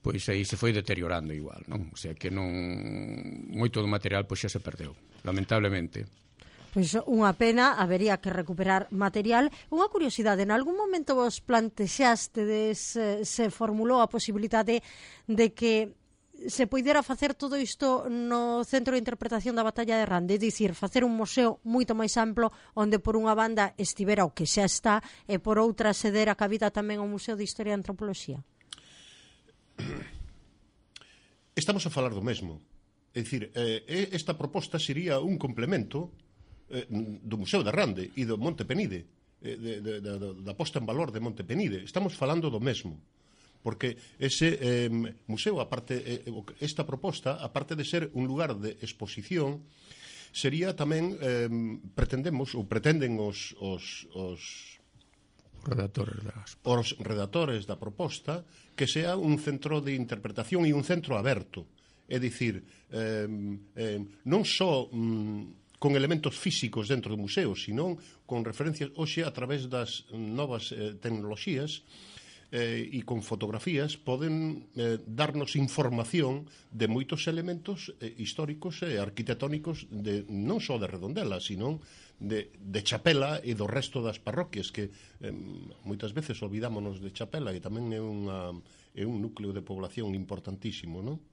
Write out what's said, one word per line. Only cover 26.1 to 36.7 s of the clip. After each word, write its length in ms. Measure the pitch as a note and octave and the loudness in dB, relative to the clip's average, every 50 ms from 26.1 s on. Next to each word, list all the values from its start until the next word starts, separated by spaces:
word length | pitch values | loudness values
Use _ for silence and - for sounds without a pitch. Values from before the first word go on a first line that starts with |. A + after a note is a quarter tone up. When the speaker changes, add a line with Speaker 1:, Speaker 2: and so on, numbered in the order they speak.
| G3+ G#3+ G#3+ G#3+ G3+ - | 4 6 4 4 4 4
Speaker 2:
cabida 340 | G#3+ G3 G#3 A3 G#3+ G#3 - | 2 2 2 2 2 2 2
tamén 300 | G#3+ G#3 G#3 G#3+ G#3 G3+ | 2 -2 0 -2 -2 -2
ao 80 | G#3 | -2
Museo 260 | G#3 G3+ - - A3+ | -4 -4 -4 -4 -4
de 80 | G3+ G#3 | -2 -2
Historia 320 | F#3+ - - A3 G#3+ G#3 | -4 -4 -4 -2 0 0
e 20 | G3 | -2
Antropoloxía? 600 | F3+ - G3+ F3+ G#3+ G#3 F#3+ - - - C3+ B2+ C#3 _ _ _ _ _ - - - - - - - - - - - - _ _ _ _ _ _ _ _ _ - - - C#3+ - - - - - - - - - - _ _ _ _ _ _ _ _ _ _ - - - - _ _ _ _ _ _ _ _ | -2 -4 -6 -4 -4 -4 -4 -4 -6 -8 -8 -8 -10 _ _ _ _ _ -18 -18 -18 -20 -20 -20 -20 -20 -20 -20 -20 -20 _ _ _ _ _ _ _ _ _ -10 -8 -6 -6 -8 -10 -12 -12 -12 -12 -12 -14 -18 -20 _ _ _ _ _ _ _ _ _ _ -20 -20 -20 -20 _ _ _ _ _ _ _ _
Speaker 3:
Estamos 280 | - D#3 - G#3 G3+ - | -2 0 2 0 0 0
a 60 | E3 - | -2 0
falar 240 | C#3+ C3 B2 A2 | 0 0 0 0
do 80 | G2 F#2+ | -2 -2
mesmo. 360 | B2 A#2 F2+ G2 F2 D#2 D#2 - _ - - _ _ _ _ _ _ _ | -2 -2 -2 -4 -8 -10 -12 -16 _ -20 -20 _ _ _ _ _ _ _
É 80 | B2 | -6
dicir, 300 | A2+ - C#3+ B2+ G#2 - - | -4 -2 -4 -4 -4 -4 -4
eh, 320 | A#2+ A#2+ A#2 A2 A2 - | -2 0 0 0 -2 -4
e-, 240 | - D#3 F#3 G3+ F#3+ F#3+ | -4 -2 -2 -2 0 -2
esta 240 | E3+ D#3 F#3+ F#3 D#3 | -4 -2 -2 -4 -2
proposta 400 | C#3+ D3 - G3 D#3 - - D#3+ | -4 -4 -4 -4 -6 -2 -4 -4
sería 400 | - - C#3 D3 F3 F3 C#3+ C3+ | -2 -2 -2 -2 0 0 0 2
un 160 | C#3+ F3+ G3 | 2 0 0
complemento, 800 | D#3 - C3+ B2 - A#2 D3+ G3 D#3 G#2+ - - C#3 - F3 - - _ _ _ _ - _ - - - - | 0 -2 -4 -2 -2 0 2 2 0 0 -2 -4 -6 -6 -6 -10 -20 _ _ _ _ -20 _ -20 -20 -18 -10